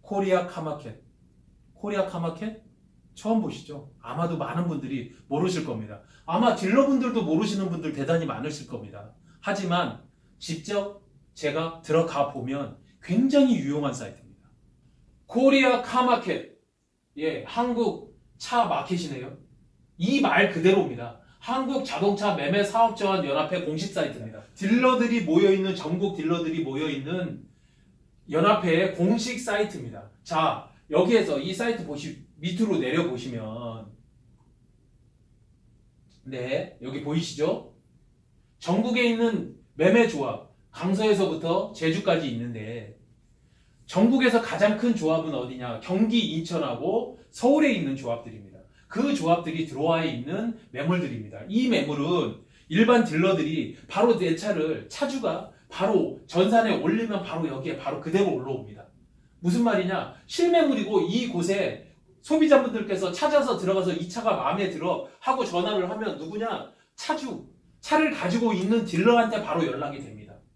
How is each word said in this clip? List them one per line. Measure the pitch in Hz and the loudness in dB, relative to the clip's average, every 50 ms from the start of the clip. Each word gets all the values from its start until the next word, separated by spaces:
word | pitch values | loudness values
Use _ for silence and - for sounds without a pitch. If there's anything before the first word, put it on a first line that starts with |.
코리아 | _ - 202 196 196 185 185 175 180 | _ -4 -2 -2 2 2 2 2 2
카마켓. | 180 - 170 160 151 143 143 - 110 - - - - _ _ _ _ _ _ _ _ _ _ _ _ _ | -2 -8 -8 -8 -8 -8 -8 -10 -16 -16 -18 -20 -20 _ _ _ _ _ _ _ _ _ _ _ _ _
코리아 | - - 208 208 190 190 | -10 -6 -4 -2 -2 -2
카마켓 | 190 - 170 170 165 165 - 214 220 220 - - - _ _ _ _ _ _ _ _ _ | -2 -2 -4 -4 -4 -6 -6 -8 -8 -8 -10 -20 -20 _ _ _ _ _ _ _ _ _
처음 | - - 214 226 220 | -8 -2 0 0 0
보시죠? | 180 - - - - - 147 135 - - - - | 0 -2 -6 -10 -14 -14 -14 -14 -16 -18 -20 -18
아마도 | - 117 131 156 170 170 165 | -14 -8 -4 -2 -2 -2 -2
많은 | 147 - - - 170 175 | -4 -4 -4 -2 -2 -2
분들이 | 170 156 135 - 131 139 123 - - - - _ | -2 -2 -4 -6 -6 -6 -6 -8 -10 -16 -20 _
모르실 | _ 135 151 180 185 175 160 - | _ -2 0 0 0 0 -2 -4
겁니다. | 143 117 110 107 104 107 - - _ - - _ | -6 -8 -8 -8 -12 -14 -18 -20 _ -20 -16 _
아마 | - 170 208 240 240 - | -2 0 4 4 4 4
딜러분들도 | - 190 185 220 269 277 277 269 240 254 240 - 226 185 | 2 0 4 4 4 4 4 2 2 0 0 -2 -2 0
모르시는 | 151 160 165 220 - - 196 190 170 | 2 0 0 0 0 -2 -2 -2 -4
분들 | 165 160 151 156 143 | -4 -4 -6 -6 -6
대단히 | 139 135 147 165 165 165 | -4 0 0 0 0 0
많으실 | 139 113 113 131 151 139 - 123 | -2 -6 -6 -8 -8 -8 -10 -12
겁니다. | - 123 110 104 101 95 101 104 113 - _ _ - - _ | -12 -12 -12 -12 -14 -16 -16 -18 -18 -20 _ _ -20 -20 _
하지만 | - 202 202 196 190 170 175 180 170 117 107 - - - _ _ _ _ _ _ | -6 -4 -4 -2 -2 0 0 0 0 -2 -6 -12 -18 -20 _ _ _ _ _ _
직접 | - - 160 156 151 - 208 202 196 202 202 - _ _ _ _ _ _ _ | -10 -8 -8 -8 -6 -4 -2 -2 -2 -4 -10 -16 _ _ _ _ _ _ _
제가 | - 156 143 143 160 165 165 - - | -4 -4 -2 -2 -2 -4 -4 -8 -12
들어가 | - - 151 165 165 - - 143 139 - | -4 2 2 2 2 2 0 -2 -2 -2
보면 | - 131 117 131 139 143 139 107 - - - - _ _ | -2 -8 -6 -6 -6 -6 -6 -10 -12 -18 -20 -20 _ _
굉장히 | - - 175 220 262 269 285 285 269 254 226 | -6 0 2 2 4 6 6 6 6 6 4
유용한 | 160 135 139 147 151 143 135 117 | 2 0 -2 -2 -2 -2 -2 -4
사이트입니다. | - 110 95 - - - - - _ _ _ _ _ _ _ _ _ _ _ _ _ _ _ _ _ _ | -6 -10 -12 -14 -18 -20 -20 -20 _ _ _ _ _ _ _ _ _ _ _ _ _ _ _ _ _ _
코리아 | - - 240 269 269 277 269 269 262 240 233 - | -4 0 4 6 6 6 6 6 4 4 2 0
카마켓. | - - 254 247 247 240 226 - 185 151 - - - - _ _ _ _ _ _ _ _ _ _ _ _ | 0 0 2 4 4 2 2 2 -4 -4 -4 -6 -14 -20 _ _ _ _ _ _ _ _ _ _ _ _
예, | 147 156 160 - - - | -4 -4 -4 -4 -4 -10
한국 | - - 233 240 247 233 233 226 202 175 - - - - _ _ _ _ | -6 -2 -2 -2 0 0 0 0 0 -2 -4 -12 -18 -20 _ _ _ _
차 | _ - - 247 233 180 | _ -8 -2 0 0 2
마켓이네요. | 165 - - - - 185 170 156 147 135 123 123 - - - - _ _ _ _ _ _ _ _ _ _ | 2 0 -4 -2 -4 -4 -4 -4 -6 -8 -10 -10 -12 -14 -18 -20 _ _ _ _ _ _ _ _ _ _
이 | - 170 226 277 277 | -4 0 2 2 2
말 | - - 151 170 202 - | 4 4 4 4 4 4
그대로입니다. | - 160 165 185 190 196 - 127 120 117 - - - - _ _ _ _ | 2 4 4 6 6 6 2 0 -4 -8 -10 -12 -14 -16 _ _ _ _
한국 | - 233 247 262 262 254 269 - - | -6 -4 -2 -2 -2 0 -2 -2 -4
자동차 | - - 196 190 202 196 196 208 202 175 | -4 -4 0 0 0 2 2 0 0 0
매매 | - 143 185 190 202 196 | 0 -2 0 2 2 0
사업자원 | 196 - 226 233 220 - - 202 196 196 185 - | 2 4 4 4 4 4 0 0 0 0 0 0
연합회 | 139 139 151 151 - 185 175 151 | 0 0 0 0 -2 -2 -4 -2
공식 | 151 156 160 190 - | -4 -4 -4 -6 -4
사이트입니다. | - 175 147 - - - 113 110 - - - - _ | -2 -2 -2 -2 -4 -10 -12 -14 -14 -16 -20 -20 _
딜러들이 | - 196 196 233 247 254 254 254 - 240 226 233 233 | -4 0 2 4 6 6 4 4 4 2 2 2 0
모여있는, | 180 151 160 185 202 190 190 190 190 190 170 | 2 4 4 6 6 6 4 4 2 -2 -4
전국 | 156 - 156 175 175 196 196 - | -4 -4 -4 -2 -2 -2 -4 -4
딜러들이 | 165 156 160 175 - 165 160 165 170 135 | -4 -2 -2 -2 -2 -2 -4 -4 -4 -4
모여있는 | 135 135 147 156 151 139 135 135 151 175 185 175 - - - - - _ _ _ _ _ _ _ _ _ _ _ _ _ _ _ - | -4 -4 -4 -4 -4 -4 -6 -6 -6 -4 -4 -4 -6 -8 -12 -16 -20 _ _ _ _ _ _ _ _ _ _ _ _ _ _ _ -2
연합회의 | 143 160 180 208 214 190 180 170 160 170 190 - - | 0 2 4 4 4 4 4 2 2 4 2 0 0
공식 | 170 180 202 226 226 - 247 233 - | 0 2 2 2 2 0 -4 -6 -6
사이트입니다. | - 226 208 208 214 - - 143 123 113 - - - - - _ _ | -4 -2 0 0 -2 -2 -4 -10 -12 -12 -14 -14 -18 -20 -20 _ _
자, | - 165 160 160 - - - - - - - _ - | -4 -2 0 0 0 0 -4 -10 -18 -20 -20 _ 0
여기에서 | 151 - 185 208 233 214 170 - 143 135 | 2 4 4 6 4 4 4 2 -2 -2
이 | 139 185 185 | -2 -4 -4
사이트 | - 233 233 220 - 160 | -2 -2 -2 -2 -4 -6
보시-, | 143 147 143 - 156 - - - - _ | -8 -8 -8 -10 -10 -12 -14 -18 -20 _
밑으로 | - 151 180 175 180 226 202 175 | -8 -6 -4 0 0 0 2 2
내려보시면, | - 131 127 151 165 165 - 127 113 123 131 117 113 107 107 113 120 120 113 113 107 98 101 - - - _ _ _ _ _ - _ _ _ _ _ _ _ _ _ _ _ _ _ _ _ _ _ _ _ _ _ _ _ _ _ _ _ _ _ _ _ _ _ _ _ _ _ _ | 0 0 0 0 0 0 -2 -4 -6 -8 -8 -8 -8 -10 -10 -10 -10 -10 -10 -10 -12 -16 -18 -20 -20 -20 _ _ _ _ _ -20 _ _ _ _ _ _ _ _ _ _ _ _ _ _ _ _ _ _ _ _ _ _ _ _ _ _ _ _ _ _ _ _ _ _ _ _ _ _
네, | 131 131 127 123 127 139 - - - - - | -12 -10 -8 -4 -2 -2 -2 -4 -6 -12 -12
여기 | 123 131 139 151 143 | -10 -8 -8 -6 -4
보이시죠? | 143 156 165 - - - 135 151 175 - - - - - _ _ _ _ _ _ _ _ _ _ _ _ _ _ _ _ _ | -2 -2 -2 -2 -2 -2 -2 0 0 0 -4 -6 -16 -20 _ _ _ _ _ _ _ _ _ _ _ _ _ _ _ _ _
전국에 | - 165 185 214 226 247 226 247 240 233 | -2 0 2 2 2 2 2 2 4 2
있는 | 226 226 233 226 214 170 - - - - _ _ _ | 4 4 2 2 0 -2 -6 -8 -14 -20 _ _ _
매매 | - 160 185 220 240 226 | 0 2 4 6 4 4
조합, | - - 143 135 - - - - - _ _ _ _ | 4 0 -4 -6 -6 -6 -8 -14 -20 _ _ _ _
강서에서부터 | - - 165 190 196 208 220 214 202 190 190 165 156 - 165 165 170 196 208 - - | -12 -6 -2 -2 0 2 2 2 2 2 2 -2 -2 -4 -2 -2 -2 -2 -2 -6 -8
제주까지 | - 160 160 165 196 - 190 170 165 151 135 | -2 -2 0 0 0 2 2 0 2 0 -4
있는데 | 117 117 120 120 117 110 107 110 120 117 107 104 113 _ _ _ _ _ _ _ _ _ _ _ _ _ _ _ _ _ _ | -6 -6 -8 -8 -8 -10 -10 -10 -10 -12 -12 -16 -20 _ _ _ _ _ _ _ _ _ _ _ _ _ _ _ _ _ _
전국에서 | - - 185 220 240 269 262 262 240 226 226 | -2 2 4 6 6 6 6 4 6 4 4
가장 | 226 - - 165 202 208 214 | 2 0 0 2 4 2 4
큰 | - 240 240 226 | 2 2 0 0
조합은 | - 156 156 160 165 160 156 143 | 2 2 2 2 2 0 -2 -4
어디냐? | 127 123 127 127 127 123 120 117 - | -6 -6 -6 -10 -10 -8 -8 -8 -8
경기, | - - 185 202 226 214 233 233 196 - 156 | -4 -2 2 2 2 4 4 2 2 0 -2
인천하고 | 160 165 - 175 160 - - 117 120 139 185 220 233 - - - - - _ | -4 -4 -4 -4 -4 -2 -2 -4 -4 -2 -2 0 -2 -2 -4 -12 -18 -20 _
서울에 | - - 226 254 294 311 302 277 | -8 0 4 4 6 6 4 4
있는 | 220 180 156 135 135 | 2 0 -2 -4 -4
조합들입니다. | 135 120 117 117 113 - 117 107 101 98 95 - - - _ _ _ _ | -4 -4 -6 -6 -6 -8 -14 -16 -16 -18 -20 -20 -20 -20 _ _ _ _
그 | _ - 220 277 285 247 | _ -2 0 0 0 0
조합들이 | 170 160 165 170 170 160 160 165 160 160 | 0 2 2 2 2 0 -4 -4 -4 -4
들어와 | 143 131 135 156 170 165 165 160 | -4 -4 -2 2 2 2 2 0
있는 | - 123 120 123 147 180 208 226 233 220 - - _ | -2 -4 -6 -8 -6 -6 -4 -4 -4 -6 -8 -14 _
매물들입니다. | - - 147 165 180 175 147 123 120 113 104 101 - - - | -10 -4 -2 0 0 0 -2 -4 -6 -10 -12 -14 -14 -16 -10
이 | - 202 240 262 254 | -2 0 0 2 2
매물은 | 220 151 - 151 147 - 143 160 180 165 127 107 - - - _ _ _ _ | 2 2 0 0 -2 -2 0 0 0 0 0 -2 -6 -10 -20 _ _ _ _
일반 | _ 156 202 226 226 240 226 - | _ 4 4 6 6 6 6 4
딜러들이 | - 151 160 175 190 190 160 - 151 165 147 117 - - - - | 2 2 2 2 4 2 2 0 -2 -2 -2 -4 -6 -10 -16 -18
바로 | - - 196 233 240 226 | -6 0 2 4 4 4
내 | - 185 165 165 | 2 2 0 0
차를, | - 202 214 190 156 156 156 156 - - - | -2 -2 -4 -2 0 0 -2 -4 -6 -8 -12
차주가 | - - 277 - 269 254 220 - - - - - - _ _ _ | -6 -4 -4 -4 -4 -4 -4 -4 -4 -4 -8 -14 -18 _ _ _
바로 | - - 190 214 208 175 - - - - - | -6 -2 0 2 2 2 2 0 -6 -12 -16
전산에 | - - 175 196 214 233 226 226 - 170 - | -2 2 2 4 6 6 4 4 4 0 0
올리면 | - 165 220 226 233 220 202 185 - | 2 0 0 0 0 -2 -4 -4 -4
바로 | - 165 165 160 | -6 -6 -4 -4
여기에 | - 135 135 - 156 - | -4 -6 -6 -6 -6 -8
바로 | - - 143 147 139 | -6 -6 -6 -6 -6
그대로 | - 160 170 196 202 175 147 | -6 -2 2 2 2 2 0
올라옵니다. | 123 127 135 131 110 104 - - - - - _ _ _ _ _ _ _ _ _ _ | -4 -4 -6 -6 -8 -8 -14 -18 -20 -20 -20 _ _ _ _ _ _ _ _ _ _
무슨 | 170 175 180 233 240 | -2 0 2 4 2
말이냐? | 233 202 196 180 180 190 - - - - - - | 2 2 2 0 0 -2 -4 -4 -8 -14 -20 -16
실매물이고 | - - - 349 349 339 339 302 277 247 214 202 196 214 185 | -8 0 2 4 6 6 6 6 4 2 0 0 2 2 2
이곳에 | 160 165 214 247 - - - 170 170 185 196 196 180 - - - - - _ _ _ _ _ _ | 2 2 0 -2 -2 -2 -2 -2 0 0 0 0 0 -2 -4 -10 -16 -20 _ _ _ _ _ _
소비자분들께서 | _ - 302 311 311 302 277 254 240 240 - 220 190 196 190 170 - 170 - | _ 0 4 4 6 8 8 6 6 4 -2 -4 -2 -2 -2 -2 -2 -4 -2
찾아서 | - 302 302 302 285 240 240 226 | 0 0 4 4 4 4 2 -2
들어가서 | - 185 180 196 190 180 180 165 | 0 0 0 2 2 2 0 -2
이 | 165 170 - | -2 -6 -6
차가 | - 240 220 220 190 | -8 -2 0 0 0
마음에 | - 156 151 185 202 196 165 | 0 0 -2 0 0 -2 -2
들어 | 160 156 160 143 - - - - - _ | -4 -4 -2 -2 -2 -2 -6 -12 -18 _
하고 | - 254 262 262 220 | -2 -2 0 0 -2
전화를 | 190 170 175 185 208 208 190 180 180 | -2 -2 -2 0 0 0 -2 -2 -2
하면 | 208 214 220 202 - | -4 -4 -4 -6 -6
누구냐? | 147 156 165 202 214 226 226 190 - - - _ _ _ _ _ | -6 -10 -10 -6 -6 -4 -4 -6 -8 -10 -14 _ _ _ _ _
차주, | - - - 311 311 269 247 180 - - - - _ _ _ _ _ | -12 -6 -6 -4 -4 -4 -8 -10 -10 -14 -18 -20 _ _ _ _ _
차를 | - - 302 311 311 302 | -2 2 2 4 4 2
가지고 | - - - 180 202 233 240 220 196 | 0 -2 -2 -2 0 2 2 2 2
있는 | 180 185 202 233 226 - | 0 2 2 2 2 0
딜러한테 | - 170 170 196 233 240 233 220 214 - - - | 0 0 4 4 6 6 6 4 2 -2 -4 -4
바로 | - - 170 160 | -2 -2 -2 -2
연락이 | - - - 143 139 139 139 | -2 -4 -6 -6 -8 -8 -12
됩니다. | - - - - - - - - _ _ _ | -14 -16 -16 -18 -18 -20 -20 -20 _ _ _